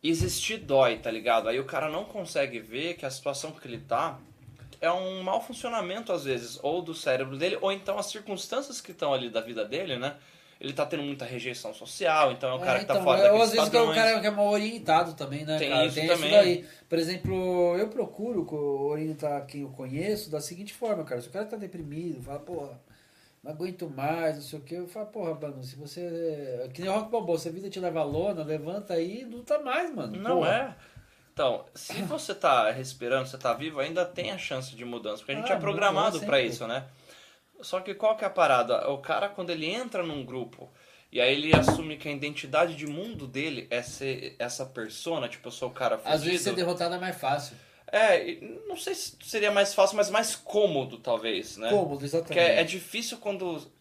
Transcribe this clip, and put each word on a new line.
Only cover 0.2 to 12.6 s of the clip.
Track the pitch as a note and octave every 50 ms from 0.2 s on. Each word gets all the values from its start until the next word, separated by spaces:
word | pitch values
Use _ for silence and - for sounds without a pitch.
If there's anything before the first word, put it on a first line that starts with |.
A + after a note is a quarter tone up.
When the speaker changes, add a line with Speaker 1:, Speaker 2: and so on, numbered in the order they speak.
| D3 B2 - - - - A3 G#3+
Speaker 1:
dói, | - C3+ C#3 C3+ C3 A#2+ A#2 G#2+
tá | - A#2+
ligado? | A2+ A2+ G2 A#2+ A#2 A2+ G#2+ A2+
Aí | A#2+ C3
o | C3+
cara | C3+ - C#3 D3+ D#3
não | D3+ F3 G#3+
consegue | - - G#3+ F3+ D#3 - D#3+ C#3 C3+ A#2+ A#2
ver | G#2 G#2+ A2+ C3 D3+ E3+ E3+
que | - -
a | C3+
situação | C3 - - D3 C#3 - - D#3
que | D3+ - - C3
ele | A#2 A2
tá | - - A#2 A#2+ D#3 D#3+ C3+ - - - - _ - - - - - - - -
é | - E3
um | F3 F#3 F#3+ F#3 F#3+ F#3+
mau | F#3 F#3+ G3 A#3
funcionamento, | - - A#3+ - - A#3+ A#3 A3 F#3+ F3 F#3+ A3 A3+ -
às | A3 E3 C#3+
vezes, | C3+ C3 A#2+ A#2 A#2+ - -
ou | - C#3+ D#3+ F3+
do | E3+ D#3+ D#3+
cérebro | - - D3 B2+ B2+ C#3 C3 C3+
dele, | C3+ D#3+ F#3 G3+ -
ou | - F#3+
então | G3 G3 F#3+ - G3 G#3
as | G3
circunstâncias | - - G#3+ G3+ - G3 F3+ - - A3+ B3+ C#4+ - B3 -
que | - - F3+
tão | - E3+ D3
ali | C#3 C3 B2+ A#2+
da | G#2+ A2+
vida | A2+ A2+ A#2+ A2 G#2
dele, | G2+ B2 D#3+ G3 F3 C3 A#2+
né? | B2 C#3+ C#3+ - - - - - _ _ _ _
Ele | - C#3 C#3
tá | C3+ D3
tendo | C#3+ E3+ D3+
muita | C#3+ C#3+ C#3+ C3 B2+
rejeição | A#2 B2+ A#2+ A2+ B2+ A#2+ - - A2
social, | A2 - A2+ A#2+ - - G3 E3 D#3 D#3 D3+ C3+
então | B2 B2+ - B2+
é | C3
um | C3